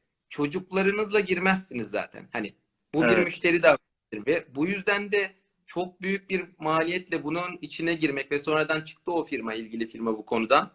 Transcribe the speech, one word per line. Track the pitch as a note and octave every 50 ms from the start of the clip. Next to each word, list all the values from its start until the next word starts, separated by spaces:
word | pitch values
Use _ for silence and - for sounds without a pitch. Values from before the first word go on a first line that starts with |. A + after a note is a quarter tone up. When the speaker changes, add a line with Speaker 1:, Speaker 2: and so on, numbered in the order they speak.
| _ _ _ _ _ -
Speaker 1:
çocuklarınızla | - - D3 C#3+ D3 F#3 F#3 - F#3 F#3+ F#3+ G3 G3+ G#3 A3 G3+ G3+ G#3+
girmezsiniz | G3+ F#3 F#3 F3 F3+ F#3+ F#3 F#3 - - B2+ A#2+ A2 -
zaten. | G#2+ G2+ E2 - - - F#2+ - -
Hani | A#2+ G#2+ G2 - _ _ _ _ _ _ _ -
bu | D3+ B3
bir | -
Speaker 2:
Evet. | - - F3
Speaker 1:
müşteri | E3+ D#3+ - - F3 E3+ F3 E3
davranışıdır | D#3+ C#3+ - _ _ _ _ _ - - G#2+ G#2
ve | C3 E3 E3+ - - B2
bu | C3+ D#3
yüzden | F#3 G3+ G3 F#3+ G#3 G3+ G3+ G#3 G3+ G3+
de | G3+ G3 F#3+ - _ _ _ _ _ _
çok | - - F3 F3+ F#3 - - F3+
büyük | F#3+ G3 G3 - -
bir | F#3+ F3+ F3 - - -
maliyetle | - D#3 D#3+ D#3+ E3 E3 F3 F3+ F3+ - E3 D3+ C#3
bunun | D3+ D#3+ F3 F3+ F3+ F3+ -
içine | D#3 D3 - - E3 E3+ E3+
girmek | D#3+ D#3 C#3+ C#3 C#3 C3+ - C#3+
ve | C#3+
sonradan | C#3+ E3 D#3 D#3 D3+ D3+ D#3+ D#3
çıktı | D#3 - - _ - F3 F3
o | E3 D3
firma, | - C#3+ A#2+ A2 A2+ A2
ilgili | A2+ A2+ A2 A2+ A#2 A2+ A2+
firma | - A2+ A#2 A2+ G#2+ G#2+
bu | G#2
konudan. | - A#2+ A#2 A2+ G#2+ C3 D3+ G3 - _